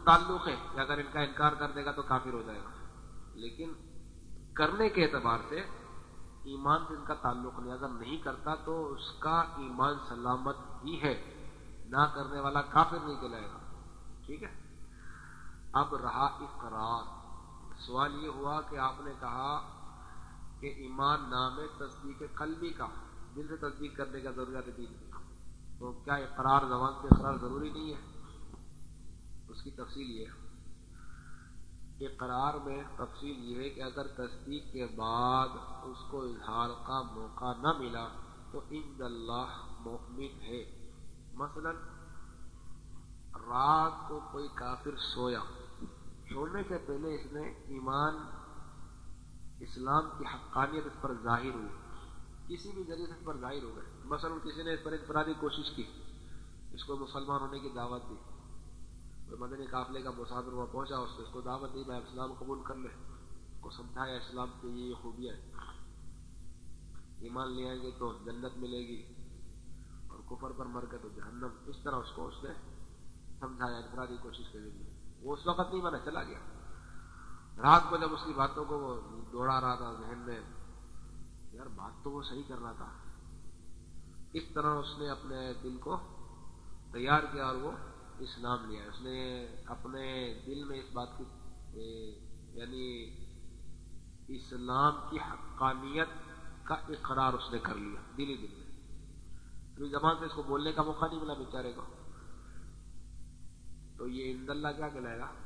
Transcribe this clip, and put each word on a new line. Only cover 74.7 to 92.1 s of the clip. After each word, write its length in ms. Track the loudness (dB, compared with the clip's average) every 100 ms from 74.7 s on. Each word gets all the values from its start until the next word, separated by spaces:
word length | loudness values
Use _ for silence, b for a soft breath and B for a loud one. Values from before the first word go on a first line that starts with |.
| -8 -8 -8 -10 -8
وہ 120 | -4
اس 140 | 0 2
وقت 260 | 4 4
نہیں 80 | 2
مانا، 160 | 2 0 -2
چلا 180 | -2
گیا۔ 160 | -4 -6 -6 -6 -6 -8 -6 -8 -8 -12 -8 -8 -8 6
رات 240 | 12 12 12
کو 80 | 4
جب 160 | 2
اس 60 | 2 0
کی 80 |
باتوں 320 | 4 4 4 0
کو 140 | 0
وہ 220 | 0 -2 -4 -8 -4
دوڑا 300 | 0 4 4
رہا 140 | 4 2
تھا 180 | -2
ذہن 260 | -4 -6 -6
میں، 220 | -4 -6 -6 -8 -8 -10 -10 -8 -8 -8 -10 -10 -10
یار 140 | -10 -8
بات 380 | -8 -8 -6
تو 80 | -4
وہ 100 | -2
صحیح 220 | -4 -6 -6
کر 120 | -6
رہا 120 | -6
تھا، 180 | -6 -8 -8 -10 -10 -10 -8 -8 -8 -8 -10 -8 -10 -10 -10 -6
اس 100 | -4 -2
طرح 220 | 2 4 4
اس 240 | 0 -2
نے 100 | -4
اپنے 440 | -4 -4 -4 -2 -4
دل 140 | -4 -4
کو 200 | -2 -2 -4 -10 -10 -8 -10 -10 -10 -10 -6
تیار 300 | -2 6 6 6
کیا 140 | 2 2
اور 100 | 2
وہ 160 | 0 -4 -8 -10 -12 -8
اسلام 500 | -8 -2 2 2 0
لیا۔ 140 | -6
اس 180 | -6 -6
نے 460 | -4 -2 -2 -4 -6 -6 -6
اپنے 680 | -6 -4 -4 -2 -2 -2 -4 -4
دل 160 | -4
میں 160 | -4 -4
اس 140 | -4
بات 140 | -4 -4 -6
کی، 60 | -8 -8 -10 -8 -10
اے، 460 | -8 -6 -6 -8